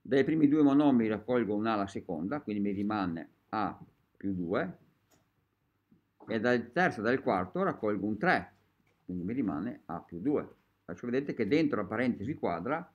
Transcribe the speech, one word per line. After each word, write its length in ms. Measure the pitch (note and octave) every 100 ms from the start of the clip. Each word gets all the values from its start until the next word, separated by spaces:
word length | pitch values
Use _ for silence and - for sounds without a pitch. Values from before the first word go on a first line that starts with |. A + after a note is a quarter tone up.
dai 240 | - C#3
primi 220 | C3+ D#3+ D3
due 140 | D3+
monomi 460 | C#3+ C#3 D3 B2+ A2
raccolgo 460 | G#2+ - B2 G2+
un 120 | G#2 A2+
A 60 |
alla 140 | G#2+ G2
seconda, 560 | A#2 G2 E2 F2 D3
quindi 200 | D3 G#2
mi 100 | G2+
rimane 580 | G2 G2+ G#2+ F#2 E2 - _ _
A 280 | G#2+ G2 D2+ - _ _
più 200 | _ G2
due, 440 | F#2 E2+ G#2+ F3+ - _ _ _ _ _ _ _ _ _ _ _ _ _ _ -
e 120 | A2+
dal 320 | A2+ B2 A#2
terzo 280 | - F3+ -
e 20 |
dal 200 | G#2+ C3
quarto 400 | C3+ G2+ F#2 F2
raccolgo 440 | F#2 - G#2+ G2 G2+
un 120 | G#2+
tre, 380 | F3 C#3 F2+ _ _ _ _ _ _
quindi 180 | F2+
mi 80 | F2
rimane 520 | B2 A2 D2 G#2 - _
A 160 | E2
più 180 | - E2+
due. 360 | A2 C3+ - - _ _
Faccio 220 | - - A#2+
vedere 260 | B2 C#3+
che 140 | - G#2+
dentro 340 | D3+ D#3 -
la 80 | G2
parentesi 460 | A2 B2+ G2 G2+
quadra 580 | D#3+ A2+ E2+ F#2+ D#3 F3